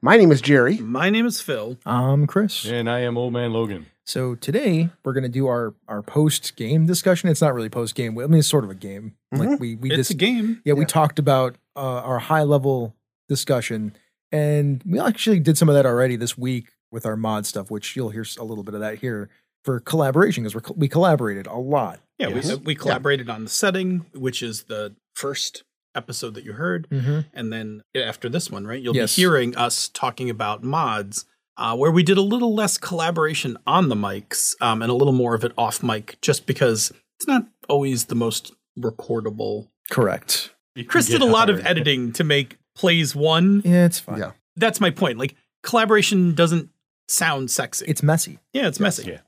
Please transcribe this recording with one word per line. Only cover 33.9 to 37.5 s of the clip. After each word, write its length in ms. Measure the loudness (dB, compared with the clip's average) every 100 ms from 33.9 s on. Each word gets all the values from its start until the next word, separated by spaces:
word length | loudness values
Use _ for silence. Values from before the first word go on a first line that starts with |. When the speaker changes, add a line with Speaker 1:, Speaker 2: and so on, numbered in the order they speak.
| 2
Speaker 2:
mics, 580 | -2 -6 -8 -4 -4 -2
um, 200 | 0 0
and 120 | 0
a 20 |
little 200 | 2 4
more 200 | 4 2
of 80 | 0
it 80 | -2 -2
off 240 | -2 -2
mic, 340 | -4 -4 -6 -8
just 240 | -2 -2 0
because 460 | 2 2 2 -2 -6 _ _
it's 80 | 0
not 220 | 0 0